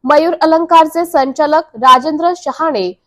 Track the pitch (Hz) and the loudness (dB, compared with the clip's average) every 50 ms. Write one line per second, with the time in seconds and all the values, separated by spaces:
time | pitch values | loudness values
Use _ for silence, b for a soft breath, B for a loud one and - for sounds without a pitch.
0 | - 254 294 302 320 349 339 349 - 320 320 330 339 330 339 330 320 311 311 339 | 0 2 2 2 2 0 -2 -2 0 0 0 0 0 2 2 2 2 2 -2 -4
1 | 349 339 - 294 262 269 262 - 302 294 302 320 320 _ _ 220 240 269 262 254 | -6 -2 -2 -2 -2 -2 -2 -2 -2 0 0 -2 -2 _ _ 0 4 4 4 4
2 | 247 320 302 302 330 349 359 349 - 285 - - 320 330 285 214 185 180 185 _ | 2 -4 -6 -2 -2 -2 -4 -4 -8 -10 -6 -4 -4 -4 -2 -4 -6 -6 -8 _
3 | _ | _